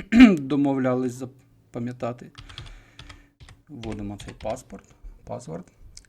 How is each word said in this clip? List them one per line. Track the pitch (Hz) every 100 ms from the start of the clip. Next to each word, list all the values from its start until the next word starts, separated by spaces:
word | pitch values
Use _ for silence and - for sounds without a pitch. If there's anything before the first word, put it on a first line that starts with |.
| -
<clears throat> | 226 240 165
домовлялись | 135 143 143 135 127 127 127
запам'ятати. | 127 127 - _ _ _ 123 120 123 120 120 - - - - - - - - - - - _ - - -
Вводимо | 139 110 104 101 104
цей | -
паспорт, | - 110 127 - 196 - _ - - -
password | 117 123 170 - _ - -